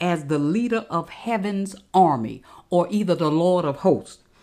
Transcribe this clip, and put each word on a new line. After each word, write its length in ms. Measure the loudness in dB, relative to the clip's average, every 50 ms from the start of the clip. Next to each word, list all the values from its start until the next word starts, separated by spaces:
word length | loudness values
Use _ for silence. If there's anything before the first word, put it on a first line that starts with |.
as 260 | -2 -2 -2 -2 -2
the 120 | -2 -2 0
leader 480 | 0 0 0 0 -2 -2 -2 -4 -4 -4
of 200 | -6 -6 -6 -8
heaven's 680 | -14 -12 -6 -4 -4 -4 -2 -4 -4 -4 -6 -8 -10 -16 _ _
army, 500 | 4 4 4 4 4 0 -4 -6 -8 -12 -16 -20 -20 -18 -6 0
or 160 | 0 2 2 2
either 240 | 0 -2 0 0 0
the 160 | 0 0 0
Lord 340 | 2 2 2 2 2 2 0
of 140 | -2 -4 0
hosts. 440 | 2 2 2 2 -2 -12 -20 _ _ _ _ _